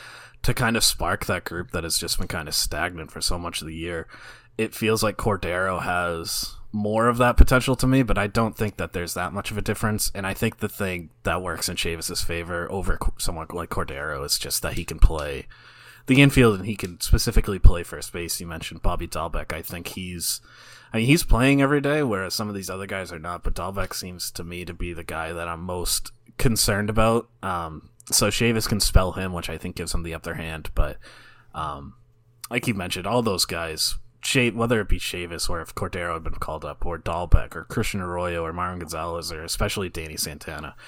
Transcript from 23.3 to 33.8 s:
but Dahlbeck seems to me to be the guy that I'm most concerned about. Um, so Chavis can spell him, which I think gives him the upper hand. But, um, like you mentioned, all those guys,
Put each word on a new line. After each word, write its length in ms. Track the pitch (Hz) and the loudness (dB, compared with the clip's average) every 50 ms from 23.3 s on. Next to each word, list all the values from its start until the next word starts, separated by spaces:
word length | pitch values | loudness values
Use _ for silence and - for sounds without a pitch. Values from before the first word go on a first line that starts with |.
| 87 85 - | -8 -4 -2
but 120 | 90 85 | -2 -2
Dahlbeck 380 | - 87 92 98 98 92 - - | -2 -2 -6 -4 -4 -4 -4 -4
seems 380 | - - 92 90 85 - - | -8 -10 -10 -10 -8 -10 -8
to 120 | - - 87 | -8 -8 -10
me 180 | 82 87 87 87 | -8 -8 -8 -8
to 100 | 82 85 | -10 -8
be 200 | - 87 87 85 | -8 -6 -8 -6
the 100 | 80 82 | -8 -8
guy 300 | - 80 80 80 80 87 | -8 -6 -6 -6 -6 -6
that 160 | 85 85 85 | -6 -6 -6
I'm 140 | 85 82 87 | -6 -8 -6
most 500 | 92 90 87 - - - - - - - - _ _ - - | -6 -6 -4 -2 -2 -2 -2 -4 -6 -12 -18 _ _ -6 2
concerned 520 | - 135 110 - - - 104 98 104 104 | 2 2 4 4 2 2 2 2 0 0
about. 380 | 104 113 110 113 117 117 117 _ _ - - | 4 6 6 6 6 4 0 _ _ -10 -6
Um, 460 | 95 90 87 85 80 78 76 - - _ _ - - | -4 -4 -4 -4 -6 -8 -12 -16 -18 _ _ -10 0
so 180 | - - 120 104 | 2 2 2 4
Chavis 380 | - - 120 117 117 110 - - | 2 4 2 4 2 2 0 0
can 120 | 110 101 | 0 2
spell 320 | - - - 104 104 92 | 2 6 6 6 6 6
him, 220 | 85 95 92 92 90 | 0 -2 -4 -2 -4
which 160 | 85 82 - | -4 -6 -6
I 80 | 82 80 | -8 -6
think 180 | - 92 87 | -8 -8 -8
gives 180 | - 85 82 - | -6 -6 -2 -2
him 80 | 85 | -2
the 140 | 82 82 82 | -2 -2 -6
upper 180 | 80 - 85 82 | -8 -6 -8 -8
hand. 380 | - 82 80 80 78 76 - - | -6 -6 -8 -8 -8 -8 -6 2
But, 240 | - 76 71 - - - - - - - - - - - _ - | 2 2 2 0 -8 -14 -18 -20 -20 -20 -20 -20 -20 -20 _ -10
um, 400 | 78 80 76 - - - - - - - _ _ _ _ _ _ _ - - | -8 -8 -6 -8 -10 -12 -16 -18 -20 -20 _ _ _ _ _ _ _ -14 -6
like 180 | 117 123 - 131 | -6 -4 -2 -2
you 60 | 110 | -2
mentioned, 320 | 98 87 87 - 90 87 | -2 -2 -4 -6 -4 -4
all 160 | 101 117 123 | 0 0 2
those 240 | 117 113 95 85 - | 2 2 2 0 0
guys, 540 | - 90 85 82 82 78 80 | -2 -2 -6 -4 -6 -4 -2